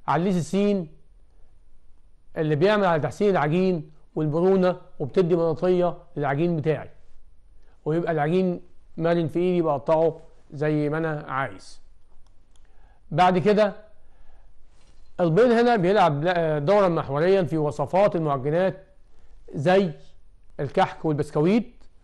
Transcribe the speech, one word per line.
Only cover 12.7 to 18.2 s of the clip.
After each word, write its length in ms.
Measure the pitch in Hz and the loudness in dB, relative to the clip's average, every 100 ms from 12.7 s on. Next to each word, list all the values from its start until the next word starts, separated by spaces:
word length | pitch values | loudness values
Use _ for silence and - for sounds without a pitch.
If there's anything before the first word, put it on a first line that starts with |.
| - - - - | -20 -20 -20 -6
بعد 260 | 151 180 185 | 0 2 4
كده 380 | 175 202 208 185 - - - - - - - - - - - - - - | 2 4 2 -2 -16 -20 -18 -18 -16 -16 -16 -18 -18 -20 -20 -18 -12 -2
البيض 320 | 175 160 247 | 2 4 4
هنا 240 | 226 240 233 | 6 4 4
بيلعب 480 | 175 208 175 143 | 4 4 4 2
ل-، 420 | 165 175 160 151 143 | 0 0 0 0 2
دورا 220 | 208 190 | 4 4
محوريا 560 | 160 139 139 170 196 | 2 -2 0 2 2
في 140 | 160 156 | 2 0
وصفات 580 | 147 - 143 180 202 | -2 -2 -2 2 2
المعجنات 720 | 180 | 2